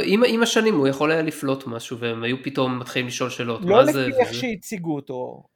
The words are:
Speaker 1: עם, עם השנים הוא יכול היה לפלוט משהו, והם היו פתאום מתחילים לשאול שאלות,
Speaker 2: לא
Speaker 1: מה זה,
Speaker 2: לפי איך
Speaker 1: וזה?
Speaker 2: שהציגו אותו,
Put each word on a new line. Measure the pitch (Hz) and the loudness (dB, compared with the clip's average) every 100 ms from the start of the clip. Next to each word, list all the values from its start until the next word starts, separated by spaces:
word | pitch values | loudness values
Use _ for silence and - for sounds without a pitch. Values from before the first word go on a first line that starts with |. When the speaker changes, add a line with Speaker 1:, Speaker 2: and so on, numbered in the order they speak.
Speaker 1:
עם, | - 202 247 | 2 4 4
עם | 226 | 4
השנים | 226 226 220 180 | 2 2 2 4
הוא | 135 | 2
יכול | 135 151 | 2 2
היה | 160 | 2
לפלוט | 156 - 139 135 123 | 0 -2 -2 -2 -4
משהו, | 117 - 117 | -8 -8 -6
והם | 117 113 | -4 -2
היו | 117 131 | -2 -2
פתאום | 139 139 127 123 | -4 -2 0 -2
מתחילים | 123 131 123 | -4 -4 -4
לשאול | 117 127 | -4 -4
שאלות, | 123 120 113 180 | -4 -4 -2 4
Speaker 2:
לא | 214 | 6
Speaker 1:
מה | 277 | 6
זה, | 202 127 | 4 0
Speaker 2:
לפי | 262 | 0
איך | 226 | 0
Speaker 1:
וזה? | 240 | -2
Speaker 2:
שהציגו | 247 196 - 202 165 147 | -6 -6 -8 -8 -4 -6
אותו, | 139 127 123 123 - | -6 -8 -10 -12 -18